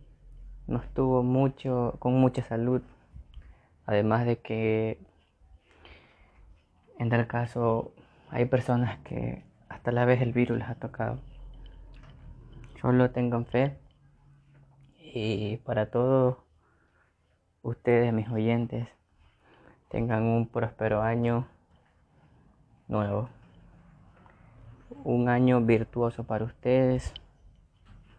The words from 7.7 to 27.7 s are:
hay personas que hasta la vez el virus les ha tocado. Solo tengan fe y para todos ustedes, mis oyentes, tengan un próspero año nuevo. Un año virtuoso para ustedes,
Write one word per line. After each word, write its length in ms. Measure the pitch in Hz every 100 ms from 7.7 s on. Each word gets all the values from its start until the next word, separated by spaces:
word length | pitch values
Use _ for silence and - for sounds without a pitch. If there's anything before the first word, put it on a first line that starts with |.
| 113 - - - _ -
hay 160 | 117 127
personas 520 | 127 120 123 120 -
que 440 | - 120 117 123 - _ _
hasta 240 | - -
la 140 | 120 123
vez 160 | 123
el 100 | 123
virus 240 | 120 123 117
les 120 | 107
ha 60 | 117
tocado. 440 | 117 - 113 127 - - - - - - - - - - - - - - - -
Solo 300 | 127 127 123
tengan 340 | 123 123 117
fe 320 | 117 120 139 143 - _ _ _ _ - _ - - _ - _ -
y 440 | 120 110 104 104 110
para 260 | - 110 107
todos 460 | 120 123 131 127 127 _ _ _ _ _ _ _ _ _ _ _ _
ustedes, 500 | 117 117 - 120 120
mis 160 | 110 107
oyentes, 580 | 113 110 117 117 117 117 - _ _ _ _ _ - - _ _
tengan 340 | - 117 110
un 240 | 113 117 113
próspero 560 | 117 113 - 110 107
año 460 | 110 117 117 120 127 _ _ _ _ _ _ _ _ _ _ _ _ _ -
nuevo. 420 | 110 101 101 123 - - - - - - - - - - - - - - - - -
Un 260 | 143 120 123
año 320 | 123 127 123
virtuoso 680 | 117 113 113 120 117 - 113
para 160 | 110
ustedes, 680 | 113 - 127 127 131 127 - - - _ - - _